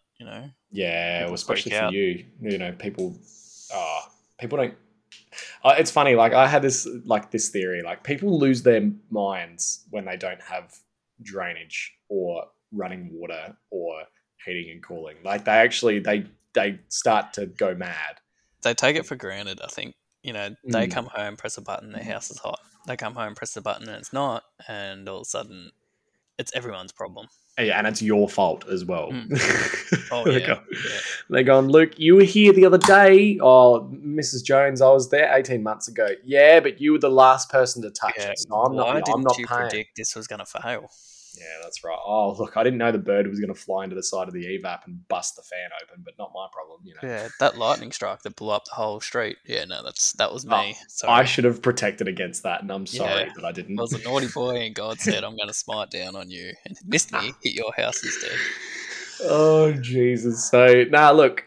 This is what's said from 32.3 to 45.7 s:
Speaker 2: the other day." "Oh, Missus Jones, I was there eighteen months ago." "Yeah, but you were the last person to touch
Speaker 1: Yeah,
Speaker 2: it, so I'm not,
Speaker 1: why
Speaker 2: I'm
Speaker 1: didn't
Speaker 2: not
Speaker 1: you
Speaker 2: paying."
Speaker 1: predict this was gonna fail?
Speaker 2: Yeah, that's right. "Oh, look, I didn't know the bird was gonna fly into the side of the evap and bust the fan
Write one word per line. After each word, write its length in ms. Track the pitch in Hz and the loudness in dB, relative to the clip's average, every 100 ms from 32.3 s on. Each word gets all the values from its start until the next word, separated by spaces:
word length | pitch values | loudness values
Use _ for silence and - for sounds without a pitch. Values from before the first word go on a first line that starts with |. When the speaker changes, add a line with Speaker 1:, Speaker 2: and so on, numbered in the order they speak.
| 208 208 | 8 8
Speaker 2:
the 120 | 190 185 | 10 8
other 120 | 180 | 8
day." 580 | 180 196 196 190 208 202 | 8 8 10 8 6 4
"Oh, 460 | 127 127 127 117 131 | 8 10 10 8 2
Missus 500 | 131 147 151 139 127 | -14 -8 -4 -4 -4
Jones, 400 | 123 135 139 131 | 0 2 2 4
I 80 | 131 | 6
was 200 | 135 127 | 6 4
there 220 | 143 151 135 | 2 2 2
eighteen 240 | 131 123 | 0 -4
months 260 | 107 107 - | -4 -8 -8
ago." 200 | 113 107 98 | -4 -2 -4
"Yeah, 380 | 127 139 147 165 | 0 6 8 8
but 180 | 147 139 | 6 0
you 120 | 147 | 0
were 40 | 151 | 2
the 120 | 143 | 4
last 380 | 131 131 131 - | 8 8 6 2
person 320 | 139 127 123 | 2 2 -2
to 80 | 107 | -10
touch 220 | 101 107 107 | -8 -6 -6
Speaker 1:
Yeah, 140 | 101 | -6
Speaker 2:
it, 80 | 101 | -8
so 160 | - 107 | -4 0
I'm 200 | 110 - | 0 0
not, 120 | 120 | -2
Speaker 1:
why 60 | 143 | -2
Speaker 2:
I'm 60 | |
Speaker 1:
didn't 180 | - 135 | -2 0
Speaker 2:
not 140 | 131 123 | 0 0
Speaker 1:
you 80 | 117 | -2
Speaker 2:
paying." 240 | 120 120 | -4 -4
Speaker 1:
predict 280 | 107 110 - | -6 -8 -12
this 180 | 110 - | -12 -12
was 100 | 110 | -12
gonna 200 | 104 101 | -14 -12
fail? 440 | 107 113 117 - _ - - - - | -12 -10 -10 -12 _ -20 -20 -20 -20
Speaker 2:
Yeah, 80 | 82 80 | -18 -16
that's 220 | 85 - | -16 -14
right. 140 | 85 82 | -10 -10
"Oh, 280 | 101 107 101 101 | -4 -2 -2 -2
look, 180 | 104 110 | -6 0
I 60 | |
didn't 160 | 120 123 | 0 0
know 120 | 117 | -2
the 60 | 107 | -2
bird 300 | 98 101 101 | -2 -2 -2
was 120 | 101 | -4
gonna 140 | 101 | -8
fly 300 | 95 - 95 | -8 -8 -8
into 120 | 95 92 | -8 -10
the 60 | |
side 240 | 92 95 92 | -8 -8 -8
of 60 | |
the 120 | 90 87 | -10 -10
evap 400 | 95 92 87 - | -10 -10 -12 -14
and 200 | 87 90 | -18 -10
bust 280 | 92 - - | -8 -8 -12
the 80 | |
fan 260 | - 90 90 | -16 -16 -14